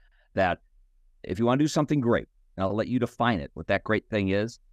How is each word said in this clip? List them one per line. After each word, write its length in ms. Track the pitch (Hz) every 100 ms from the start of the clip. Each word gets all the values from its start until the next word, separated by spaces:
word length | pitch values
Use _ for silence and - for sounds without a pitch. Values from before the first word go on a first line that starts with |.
| _ _ _
that 260 | 98 92 85 _ _ _ _ _ _
if 160 | - 92
you 60 | 117
wanna 140 | 135
do 80 | 151
something 320 | 165 147 151
great, 260 | 120 95 - _ _ -
and 80 | 95
I'll 100 | 104
let 140 | 101
you 100 | 123
define 400 | 113 - 117 101
it, 120 | 69
what 140 | - 82
that 180 | 98 -
great 240 | 104 -
thing 200 | 107 95
is, 300 | 98 110 - _